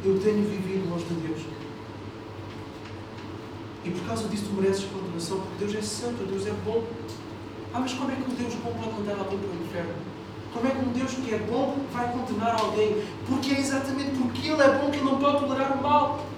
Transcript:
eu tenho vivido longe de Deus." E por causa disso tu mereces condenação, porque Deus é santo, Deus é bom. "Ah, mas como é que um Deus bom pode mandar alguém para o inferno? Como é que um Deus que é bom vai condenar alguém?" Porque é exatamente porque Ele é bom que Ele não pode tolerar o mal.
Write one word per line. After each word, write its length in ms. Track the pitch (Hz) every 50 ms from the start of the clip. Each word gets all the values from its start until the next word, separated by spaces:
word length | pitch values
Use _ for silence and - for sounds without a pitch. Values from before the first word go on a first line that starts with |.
| 170
eu 160 | 196 190 190
tenho 240 | 196 214 214 208 202
vivido 460 | 208 202 190 185 185 190 185 170 170
longe 160 | 175 170 160
de 80 | - 170
Deus." 260 | 165 151 160 160 151 - - - - - - - - - - - - - - - - - - - - - - - - - - - - - - - - - - - - - - - 104 - - - - - - - - -
E 60 | 170
por 140 | 185 180 175
causa 220 | 208 226 220 220
disso 160 | 202 - 202 - -
tu 120 | 196 190
mereces 220 | 190 190 190 190 - -
condenação, 460 | 196 190 180 170 165 170 170 - 190
porque 280 | 190 190 - - - 208
Deus 80 | 202 208
é 80 | 220
santo, 460 | 208 - - - 247 240 240 202 196 190
Deus 160 | 196 196 196
é 80 | 208 202 196 -
bom. 180 | 214 226 233 214 - - - - - - - - - - - - - - - - - -
"Ah, 60 | 254
mas 140 | 262 262 -
como 180 | - 269 254
é 40 | 269
que 140 | 262 254 254
um 60 | 233
Deus 180 | - 240 233 226
bom 180 | - - 240 226
pode 200 | 226 233 220 214 202
mandar 180 | 208 208 202
alguém 220 | 196 196 190 196 190
para 100 | 180 202
o 140 | 180 170 170
inferno? 300 | 156 - 175 165 165 - 147 - - - - - - - - - - -
Como 140 | 233 240
é 40 | 269
que 140 | 269 262 262
um 60 | 254
Deus 200 | 240 247 262 240 -
que 200 | - - 233 214
é 40 |
bom 400 | 202 - 202 247 277 285 262 285 277 277 -
vai 200 | - 240 240 240
condenar 480 | 247 247 233 - 214 202 220 233 233 220
alguém?" 420 | 214 - 214 214 214 214 202 202 208 - - - -
Porque 260 | - 269 294 254 277
é 80 | 277 269
exatamente 520 | 269 - 269 269 269 - 277 277 277 277 262
porque 300 | 254 247 240 - - - 311
Ele 120 | 311 285
é 160 | 277 269 -
bom 140 | 277 285 285
que 60 | -
Ele 80 | - 262
não 120 | 269 262
pode 220 | 247 277 285 294 285
tolerar 380 | 285 262 262 262 269 269 269
o 40 | 254
mal. 440 | 277 294 294 294 269 - - - - - -